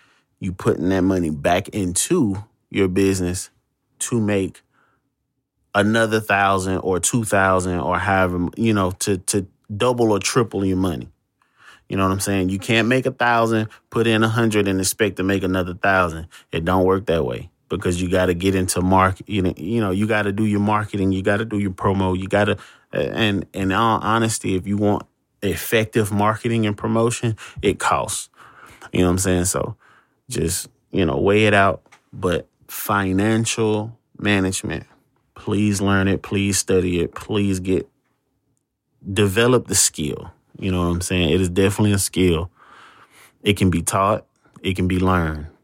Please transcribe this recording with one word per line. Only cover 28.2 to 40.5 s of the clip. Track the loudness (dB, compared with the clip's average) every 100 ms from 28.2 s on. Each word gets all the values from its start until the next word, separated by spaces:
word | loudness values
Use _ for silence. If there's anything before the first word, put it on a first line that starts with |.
| -10 -18 -20 -20 -20 -20 -4
You | 0
know | 2
what |
I'm | 2
saying? | 2 0 0
So | -2 -6 -10 _ _ _ _ -10
just, | -4 -4 -4 -10 _ _
you | -2
know, | 0 2
weigh | 4 4 6
it |
out. | 6 4 0 _ -20 _
But | -4 -2 -2 -6 _ -16
financial | -10 -2 0 0 2 2 2 0 0 0 0 -4 -12 _ -6
management, | 0 0 0 -2 -6 -8 -10 _ _ _ _
please | -12 -4 0 2 2
learn | 2 2 2
it, | 0
please | -2 -2 0 -2
study | 2 2 2 -2
it, | -4 -8
please | -6 -2 0 -2
get, | -2 -2 -4 _ _ _ _ _ _ _ _ _ _ _ -4
develop | 0 2 4 4 4 2
the |
skill. | 0 0 -2 -6 -6 -12 -20 _